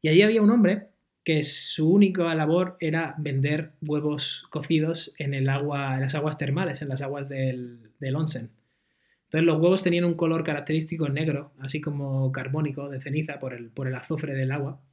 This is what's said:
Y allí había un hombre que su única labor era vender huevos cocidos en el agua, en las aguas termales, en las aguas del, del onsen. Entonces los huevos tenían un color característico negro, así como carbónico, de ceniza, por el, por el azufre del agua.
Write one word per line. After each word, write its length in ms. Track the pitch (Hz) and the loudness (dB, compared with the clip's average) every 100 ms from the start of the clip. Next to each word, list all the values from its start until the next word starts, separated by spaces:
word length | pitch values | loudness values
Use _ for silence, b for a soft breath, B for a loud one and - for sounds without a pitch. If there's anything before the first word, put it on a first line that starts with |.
Y 60 | 156 | 6
allí 140 | 165 | 6
había 200 | 208 220 | 6 6
un 80 | 208 | 6
hombre 380 | 240 185 208 - _ _ _ | 6 6 4 -4 _ _ _
que 200 | - 156 | 0 0
su 440 | 151 - - - 156 | 0 -2 -2 0 4
única 460 | 202 196 180 170 | 6 6 4 0
labor 420 | 160 156 170 180 - | 2 2 2 0 -2
era 340 | 160 160 160 156 | -2 -2 -4 -6
vender 540 | 147 135 139 151 160 _ | -4 0 0 0 -4 _
huevos 640 | 151 151 151 147 - - - | -4 -2 0 -2 -6 -8 -8
cocidos 640 | 156 147 160 156 165 - - | -8 0 2 2 -2 -8 -6
en 140 | 139 | -4
el 160 | 139 135 | 0 0
agua, 460 | 139 147 143 139 | 0 -2 -2 -2
en 60 | 131 | -2
las 160 | 135 151 | -2 -2
aguas 220 | 151 147 | -2 -2
termales, 440 | 135 147 185 135 | -2 -2 -2 -4
en 60 | 143 | -6
las 140 | 135 | -4
aguas 260 | 139 143 135 | -4 -6 -6
del, 640 | 135 131 127 123 120 110 _ | -2 -2 -2 -10 -14 -20 _
del 160 | 135 139 | -4 -2
onsen. 340 | 156 131 113 _ _ _ _ _ _ _ _ | -2 -4 -10 _ _ _ _ _ _ _ _
Entonces 200 | 160 165 | 2 2
los 140 | 156 | 4
huevos 240 | 170 185 | 4 4
tenían 200 | 185 170 | 2 2
un 100 | 175 | 2
color 280 | 165 165 165 | 2 0 0
característico 680 | 156 147 143 156 156 165 147 | 0 -4 0 -2 -2 -4 -2
negro, 440 | 139 156 143 143 _ | 0 0 -2 -6 _
así 200 | 135 151 | -8 -6
como 520 | 156 143 139 135 131 | -6 -6 -2 0 0
carbónico, 560 | 131 131 151 151 143 139 | -2 -4 -2 -2 -4 -8
de 120 | 135 | -8
ceniza, 380 | 143 147 151 143 | -4 -4 -4 -6
por 140 | 131 | -8
el, 180 | 120 117 | -10 -12
por 160 | - 131 | -6 -6
el 80 | |
azufre 400 | 127 - 156 151 | -6 -6 -6 -4
del 160 | 135 131 | -2 -2
agua. 300 | 143 139 - _ | -2 -4 -8 _